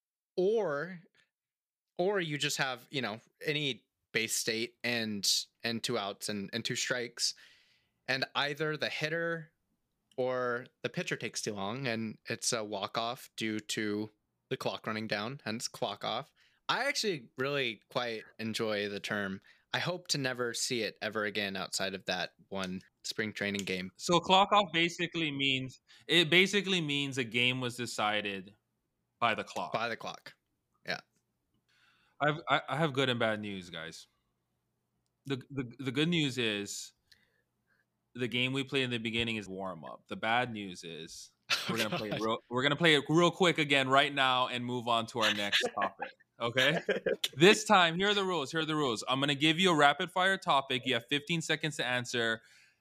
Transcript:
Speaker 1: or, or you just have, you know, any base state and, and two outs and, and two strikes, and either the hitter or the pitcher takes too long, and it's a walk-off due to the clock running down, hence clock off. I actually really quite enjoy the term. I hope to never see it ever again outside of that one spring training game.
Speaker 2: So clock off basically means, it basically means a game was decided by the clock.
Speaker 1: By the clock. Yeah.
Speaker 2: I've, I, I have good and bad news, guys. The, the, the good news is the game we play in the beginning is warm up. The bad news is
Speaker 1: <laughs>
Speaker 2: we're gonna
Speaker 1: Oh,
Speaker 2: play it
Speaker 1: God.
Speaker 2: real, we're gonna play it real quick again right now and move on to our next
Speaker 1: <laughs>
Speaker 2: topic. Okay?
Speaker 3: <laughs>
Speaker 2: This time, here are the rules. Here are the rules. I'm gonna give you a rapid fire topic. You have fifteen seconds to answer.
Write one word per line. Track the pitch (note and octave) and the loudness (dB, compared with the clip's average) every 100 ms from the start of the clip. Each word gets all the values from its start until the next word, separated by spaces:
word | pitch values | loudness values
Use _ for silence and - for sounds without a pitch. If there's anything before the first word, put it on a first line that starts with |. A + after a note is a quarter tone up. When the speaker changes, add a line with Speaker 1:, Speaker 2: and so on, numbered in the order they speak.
| _ _ _ - | _ _ _ 0
Speaker 1:
or, | F#3 A3+ F#3 C#3+ E3 F3 F#3 _ _ _ _ _ _ _ _ - | 2 2 0 -2 -4 -10 -18 _ _ _ _ _ _ _ _ -2
or | F3+ G#3 | 0 2
you | E3+ D3 | 0 -2
just | C#3+ - | 0 0
have, | C#3 B2 - | 0 -2 -6
you | C#3+ | -4
know, | A#2 A2 - _ | -2 -4 -12 _
any | E3 D3 C#3+ A2+ _ _ _ | -2 0 0 -4 _ _ _
base | A#2 A2 - | -2 0 0
state | - A2+ A#2 - | -2 -2 -4 -4
and, | A#2 A#2+ A2 G#2 F#2 - - _ | -2 -2 -2 -2 0 0 -2 _
and | A2+ A#2 | -4 -4
two | - A#2 | -2 -2
outs | G2+ G2+ - | -2 -6 -6
and, | G#2+ G2 | -6 -6
and | A#2 | -6
two | - A#2+ | -4 -4
strikes, | - B2 B2 - - - - - _ _ _ _ - | -2 -2 -4 -4 -4 -4 -14 -20 _ _ _ _ -2
and | C3 C3 A#2+ | -2 0 0
either | C#3+ D3 D#3 D3+ | -2 -2 -2 -2
the | A2+ | -2
hitter | - D3+ E3 E3+ E3 D#3 _ _ _ _ _ _ - | -2 -2 -2 -4 -6 -10 _ _ _ _ _ _ -4
or | B2+ B2+ B2 A#2+ B2+ _ | -2 0 -2 -4 -8 _
the | - | -6
pitcher | - E3+ D3 | -6 -4 -4
takes | A2+ - | -6 -6
too | - | -6
long, | G#2 G2 B2 C3+ | -4 -4 -4 -2
and | A2+ A2 - - | -2 -4 -8 -8
it's | A#2 - | -4 -2
a | A#2+ | -2
walk-off | G#2+ G2+ G#2 - A#2 B2+ - - | -2 -4 -4 -2 -2 -4 -12 -6
due | A2 G#2+ | -2 -2
to | - - G#2+ G#2 G#2+ - _ _ _ | -4 -4 -2 -2 -6 -12 _ _ _
the | C3 | -6
clock | A#2+ F#2+ - | -4 -4 -4
running | A2 A2 | -6 -2
down, | G#2 G#2+ C#3+ | -4 -4 -8
hence | - A2 - | -8 -6 -8
clock | - A2+ G#2 | -4 -6 -4
off. | G#2+ A2 D3 _ _ _ - | -4 -6 -8 _ _ _ -4
I | F3 C4+ | -2 0
actually | C#4+ A3 D#3+ A2+ - | -2 -2 -4 -8 -6
really | C3+ C#3+ B2 G#2+ _ | -2 0 -2 -4 _
quite | C3 A#2+ A2 - - | -4 -4 -6 -10 -8
enjoy | A2 G#2+ A2 G#2 G#2 | -6 -2 -2 0 -2
the | G2+ | -4
term. | - G#2 G2 G2 - _ _ | -4 -2 -2 -6 -12 _ _
I | B2+ | -4
hope | D3+ F3+ - | -4 -6 -4
to | D3+ | -2
never | C3 B2 A#2+ | -2 -2 -4
see | A2+ - B2 | -2 -2 -2
it | G2+ - | -2 -4
ever | G#2+ G#2+ G#2 | -4 -2 -2
again | G#2 G2+ F#2+ | -2 -2 -4
outside | E2+ - G2 | -6 -4 -4
of | F#2+ - | -4 -4
that | F#2 F2 - _ | -4 -6 -10 _
one | F#2+ F#2 F#2+ - _ | -6 -4 -6 -10 _
spring | - - G#2+ | -8 -4 -4
training | G2 G2+ G2+ | -4 -2 -2
game. | F#2 F#2 F#2 - | -2 -4 -6 -6
Speaker 2:
So | - F3 | 2 2
clock | E3+ F#3 G3 | 6 6 8
off | G#3 G3+ | 4 4
basically | E3 E3+ E3+ E3+ E3+ D#3+ | 2 0 0 -4 -2 -2
means, | C#3 C#3 C3 C3 - _ - - | 0 0 0 -4 -10 _ -18 2
it | E3 E3 | 2 6
basically | E3+ F#3+ G3+ F#3 F#3 | 6 6 2 0 0
means | D3+ C#3+ C#3 C3 | 0 -2 -2 -2
a | |
game | A#2 A#2+ B2 B2+ | -2 2 2 2
was | B2+ A#2+ | -4 -4
decided | A#2 - G#2+ G#2+ G2+ G2 F#2+ G2+ _ _ _ _ _ _ | -6 -2 0 0 -2 -6 -10 -20 _ _ _ _ _ _
by | A#2 | 0
the | G#2 | 0
clock. | G2 - F2+ | -4 -6 -4
Speaker 1:
By | A#2 A#2 | -2 -2
the | A2+ | -4
clock. | F#2+ - - - _ _ _ _ - | -8 -12 -16 -20 _ _ _ _ -6
Yeah. | F2 - _ _ _ _ _ _ _ _ _ _ - | -6 -8 _ _ _ _ _ _ _ _ _ _ -2
Speaker 2:
I've, | C#3+ D3 - | 0 0 0
I, | D3 - | 0 0
I | C3+ | 0
have | D#3+ | 0
good | C3 C3 | 2 0
and | A#2+ | 2
bad | A2+ G#2+ | 0 0
news, | G#2 G2 E2+ | -4 -8 -10
guys. | E2 E2 - - _ _ _ _ _ _ _ _ _ _ _ - | -12 -12 -14 -20 _ _ _ _ _ _ _ _ _ _ _ -8
The, | C3+ - | -8 -6
the, | C#3 A#2+ - | -8 -8 -6
the | C3+ | -4
good | C3+ D#3+ | 0 2
news | F3 D3 B2+ | 2 2 0
is | A2+ G#2 G2+ - - _ _ - _ _ _ _ _ _ _ _ _ | 0 0 -4 -8 -12 _ _ -20 _ _ _ _ _ _ _ _ _
the | A#2+ B2 | -6 -2
game | B2 B2+ | 2 2
we | C3+ | 0
play | C3 C#3+ | -2 0
in | B2+ | 0
the | A#2+ | -2
beginning | A2+ A2+ A#2 A2 | -2 0 0 -4
is | F#2+ | -6
warm | F#2+ F#2+ E2+ | -8 -8 -8
up. | C2+ A1+ - | -14 -18 -12
The | G2 | -4
bad | A2 A#2+ B2+ | 2 2 0
news | G#2+ G2 F2 | -4 -8 -10
is | E2+ D#2+ E2 - - _ - | -12 -12 -12 -16 -20 _ -4
Speaker 1:
<laughs> | - - | -4 -2
Speaker 2:
we're | A2+ | -2
gonna | A2 | -2
Speaker 1:
Oh, | - | -2
Speaker 2:
play | G#2+ | -4
it | G2 | -2
Speaker 1:
God. | |
Speaker 2:
real, | A2 A2+ - | -2 -2 -2
we're | B2 | 0
gonna | C#3 C#3+ | 2 4
play | E3+ | 6
it | D3 C3 | 6 6
real | D#3 F3 | 6 6
quick | D#3+ F3+ D#3+ | 6 2 4
again | D3 C#3+ C3 | 2 2 6
right | C3+ C#3+ | 6 6
now | C#3+ C3 B2+ B2 | 4 2 2 0
and | B2 | -2
move | B2 B2 A#2 | -4 -4 0
on | A#2 A2 | 0 0
to | A#2+ | 0
our | G#2+ | 0
next | G#2 G2+ - A#2 | 2 0 0 -2
Speaker 1:
<laughs> | |
Speaker 2:
topic. | - G2 - - - _ - | -2 -4 -4 -12 -14 _ -6
Okay? | A#2 B2+ C3+ E3 - | -2 2 4 2 0
Speaker 3:
<laughs> | G3+ - - - | -2 -2 -2 -4
Speaker 2:
This | C3 F3 A3 | 6 8 8
time, | - G#3 E3+ E3 | 6 6 6 4
here | G3 | 2
are | |
the | G3+ | 2
rules. | F#3+ E3+ C3 | 0 -2 -2
Here | D#3+ | -2
are | D#3 | 0
the | D#3 | 2
rules. | C#3+ G#2+ - | 2 0 0
I'm | C3 | 0
gonna | C#3+ | 2
give | C#3 D#3 D#3+ | 4 4 6
you | F#3 | 6
a | D#3 | 8
rapid | C#3+ A#3+ F3+ | 8 6 0
fire | - F#3 F#3+ | 2 2 2
topic. | - C#3+ C3 B2+ B2+ | 2 2 2 -2 0
You | |
have | A#2+ - | 0 0
fifteen | D3 C#3+ E3+ | -2 0 -2
seconds | - D#3 D#3 D3+ | 0 -2 -2 -4
to | A#2+ | -2
answer. | B2 B2 B2 A2+ A2 - - _ _ | -2 -2 0 0 0 -6 -20 _ _